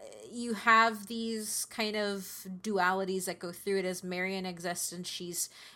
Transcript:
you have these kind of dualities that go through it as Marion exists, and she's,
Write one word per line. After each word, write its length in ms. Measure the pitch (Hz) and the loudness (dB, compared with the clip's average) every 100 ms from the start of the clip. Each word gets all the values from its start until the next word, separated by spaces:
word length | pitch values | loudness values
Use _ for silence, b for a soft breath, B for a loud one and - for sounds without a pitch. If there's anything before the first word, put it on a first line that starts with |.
| 110 - 120 | -16 -16 -10
you 220 | 233 240 | -6 -2
have 540 | 202 233 226 226 214 202 | 2 8 8 8 4 -6
these 580 | 233 226 220 214 - - | -4 -2 -2 -2 -4 -4
kind 300 | - 214 214 | -2 0 2
of 500 | 208 196 190 - 196 185 | 0 0 -6 -10 -10 -6
dualities 640 | 220 196 180 190 190 190 | 0 4 4 4 2 0
that 140 | 185 175 | -2 -6
go 120 | 175 | -6
through 280 | 180 202 196 | -6 0 2
it 60 | 185 | 2
as 180 | 180 | -2
Marion 400 | 180 180 185 190 | -4 -2 0 -2
exists, 480 | 185 175 170 175 - | -4 -4 -4 -2 -4
and 140 | 175 175 | -4 -6
she's, 420 | - 175 175 - B B | -6 -6 -4 -4 B B